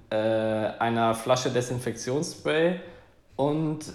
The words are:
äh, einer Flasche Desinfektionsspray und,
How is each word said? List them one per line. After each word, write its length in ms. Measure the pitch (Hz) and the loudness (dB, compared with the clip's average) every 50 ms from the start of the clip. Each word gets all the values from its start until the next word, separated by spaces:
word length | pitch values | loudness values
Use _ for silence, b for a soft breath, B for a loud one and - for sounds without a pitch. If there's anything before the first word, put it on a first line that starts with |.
| - - | -8 -4
äh, 60 | 110 | 0
einer 960 | 110 110 110 110 110 110 110 110 110 110 - - - 113 117 117 117 113 113 110 | 0 2 2 2 2 2 0 0 0 0 -2 -2 0 0 0 2 2 2 2 2
Flasche 380 | 113 - 127 127 127 - 139 | 2 2 2 2 2 2 0
Desinfektionsspray 1300 | 120 123 123 135 127 120 - 117 113 - - 123 131 151 170 - - - - 151 151 156 165 180 185 180 B B B B B B B _ _ _ - | 0 0 0 -2 -2 -4 -4 -4 -6 -4 -4 -2 -2 -2 -2 -4 -6 -4 -2 0 2 4 4 2 2 -2 B B B B B B B _ _ _ -4
und, 440 | - 135 147 151 156 160 151 156 151 - - | 0 0 0 2 0 0 -2 -4 -4 -8 -12